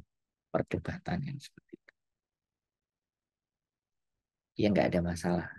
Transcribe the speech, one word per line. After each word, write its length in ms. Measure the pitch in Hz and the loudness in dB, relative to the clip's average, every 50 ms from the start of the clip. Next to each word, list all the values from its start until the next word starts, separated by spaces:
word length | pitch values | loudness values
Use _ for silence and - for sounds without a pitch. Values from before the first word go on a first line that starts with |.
| - _ _ _ _ _ _ _ _ _ | -12 _ _ _ _ _ _ _ _ _
perdebatan 800 | - 82 - - - 85 - - - - - - - - 143 139 | -2 -2 0 0 -2 -2 -2 -4 -8 -6 -4 -4 -2 -2 -2 -4
yang 120 | 139 135 | -8 -10
seperti 360 | - - - - - _ - | -12 -16 -20 -20 -20 _ -20
itu. 180 | - _ - _ _ _ _ _ _ _ _ _ _ _ _ _ _ _ _ _ _ _ _ _ _ _ _ _ _ _ _ _ _ _ _ _ _ _ _ _ _ _ _ _ _ _ _ _ _ _ _ _ _ _ _ _ - 107 | -20 _ -20 _ _ _ _ _ _ _ _ _ _ _ _ _ _ _ _ _ _ _ _ _ _ _ _ _ _ _ _ _ _ _ _ _ _ _ _ _ _ _ _ _ _ _ _ _ _ _ _ _ _ _ _ _ 2 2
Ya 20 | 104 | 4
nggak 240 | 98 82 62 - - | 6 4 4 4 2
ada 40 | 87 85 | 2 0
masalah. 440 | 87 87 85 - 90 87 85 - - - | 0 -2 -2 0 0 0 0 -2 -4 -10